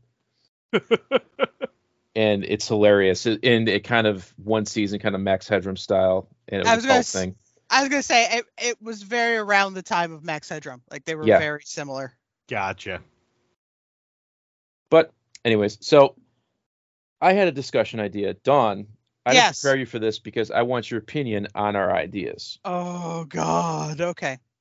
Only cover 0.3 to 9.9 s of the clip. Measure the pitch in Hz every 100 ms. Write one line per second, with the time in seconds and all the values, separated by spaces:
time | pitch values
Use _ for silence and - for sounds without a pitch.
0.3 | _ _ _ _ 214 - 226 - 262 -
1.3 | - - - 262 _ _ _ _ 110 110
2.3 | 101 - 104 - 107 104 101 95 92 117
3.3 | 107 127 117 113 101 - 117 110 98 87
4.3 | - 98 110 107 113 101 101 110 98 98
5.3 | 95 - 101 95 95 - 98 95 92 -
6.3 | _ - 98 - 226 254 254 240 95 92
7.3 | 95 _ _ - 240 277 277 262 240 226
8.3 | 233 233 - 240 233 214 220 196 233 233
9.3 | 226 208 202 196 190 180